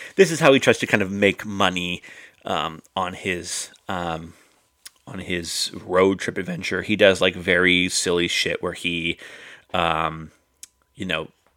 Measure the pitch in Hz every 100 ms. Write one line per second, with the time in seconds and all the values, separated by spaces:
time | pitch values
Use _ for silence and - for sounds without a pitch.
0 | - - 175 151 156 135 - 113 131 113
1 | 95 98 101 90 107 98 95 90 90 87
2 | - - - _ - 90 80 80 - 95
3 | 90 92 98 90 85 - - - - 92
4 | 87 82 85 - _ _ _ _ - _
5 | - 95 90 90 85 - - 85 90 90
6 | 98 95 - 92 90 85 - 92 95 104
7 | 101 92 92 90 87 90 90 90 90 -
8 | 92 87 87 - 87 - 90 82 87 85
9 | 82 - - - - - _ 90 82 80
10 | 80 80 78 _ _ _ - _ _ -
11 | 92 80 78 _ _